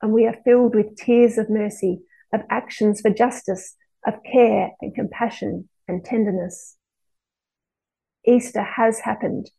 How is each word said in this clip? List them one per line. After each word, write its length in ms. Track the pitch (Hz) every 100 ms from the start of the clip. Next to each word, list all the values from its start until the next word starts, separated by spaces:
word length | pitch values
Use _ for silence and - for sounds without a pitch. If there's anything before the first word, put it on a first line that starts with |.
And 120 | 214
we 120 | 220 226
are 160 | - 247
filled 280 | 247 240
with 220 | 220 208 -
tears 420 | - 240 240 226
of 120 | 202
mercy, 540 | 214 208 - 185 175 - _ _
of 140 | 214 -
actions 520 | 214 - - 214 208
for 80 | 214
justice, 680 | 214 247 247 - 190 - _ _ _ -
of 160 | -
care 480 | - 254 233 202 185 -
and 160 | - -
compassion 720 | 202 - 233 - 202 180 185 _ -
and 160 | 180 -
tenderness. 720 | 226 208 185 180 - - _ _ _ _ _ _ _ _ _ _ _ _ _ _ _ -
Easter 380 | 247 - 214
has 380 | 202 - 226 220
happened 500 | 220 214 220 - -